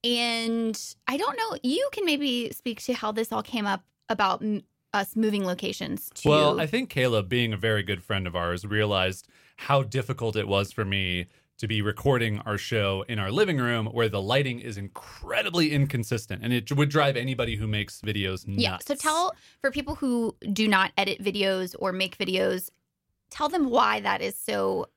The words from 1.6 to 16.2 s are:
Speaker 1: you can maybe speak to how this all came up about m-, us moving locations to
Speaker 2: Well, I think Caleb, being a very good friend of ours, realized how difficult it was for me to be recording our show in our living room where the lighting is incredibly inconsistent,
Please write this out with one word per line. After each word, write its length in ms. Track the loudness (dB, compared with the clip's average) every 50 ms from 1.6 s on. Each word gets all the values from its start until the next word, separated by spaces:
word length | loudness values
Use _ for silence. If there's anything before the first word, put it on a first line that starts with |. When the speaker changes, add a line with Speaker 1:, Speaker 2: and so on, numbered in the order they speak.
Speaker 1:
you 260 | -2 0 0 2 0 -2
can 120 | -2 -2 0
maybe 460 | 0 0 2 0 0 0 -2 -2 -4
speak 300 | -8 -6 _ -6 -6 -6 -4
to 80 | -4 -4
how 180 | -2 -2 -4
this 200 | -2 -2 -4 -2
all 100 | -2 -6
came 240 | -4 -4 -4 -2 0
up 160 | 0 -2 -2 _ _ _ _ _ -6
about 340 | 0 0 2 2 2 0
m-, 200 | -2 -2 -2 -4 -4 _ _ _ _ _
us 220 | -2 -2 -2 -2 0
moving 280 | 0 2 2 2 0 0
locations 680 | 0 -2 -2 -4 -6 -6 -6 -6 -6 -6 -8 -8 -12 _
to 140 | 0 4 6
Speaker 2:
Well, 320 | 6 8 6 6 4 2
I 60 | 0
think 240 | 0 0 -2 -2 -2
Caleb, 380 | 0 2 2 4 4 2 2 2
being 240 | 2 2 2 2
a 40 | 0
very 260 | 0 0 2 2 2
good 200 | 0 -2 -4 -4
friend 240 | -2 -4 -2 -2 -2
of 80 | -2 -2
ours, 280 | -2 0 0 -2 -4 -4
realized 640 | -2 0 2 2 4 4 2 2 2 -2 -4 -12 _ _ -20 _ -20 _
how 260 | -14 -2 2 2 2
difficult 540 | 2 2 -2 -4 -2 -2 -4 -2 -2 0 0
it 120 | 0 0 2
was 240 | 2 2 2 0
for 120 | -2 -4 -2
me 420 | 0 0 0 0 0 0 -2 -4 -6 _ _ _ _ _ _
to 100 | -4 -2
be 140 | 0 0
recording 560 | 0 0 -2 0 2 2 2 4 2 0 -2 -4
our 160 | -4 -4 -4
show 480 | -4 -4 -2 0 0 2 2 0 -2 -4
in 120 | -4 -4 -4
our 120 | -2 0
living 280 | 2 2 2 2 2 0
room 260 | 2 2 2 0 0
where 220 | -2 0 0 0 2
the 120 | 2 -2
lighting 380 | 0 2 2 2 2 0 -4 -6
is 180 | -8 -10 -8 -8
incredibly 920 | -10 -10 _ -14 -16 -16 -18 -16 -8 -4 -2 -2 -2 0 2 2 2 4
inconsistent, 720 | 4 4 2 4 2 -2 -2 0 -2 -4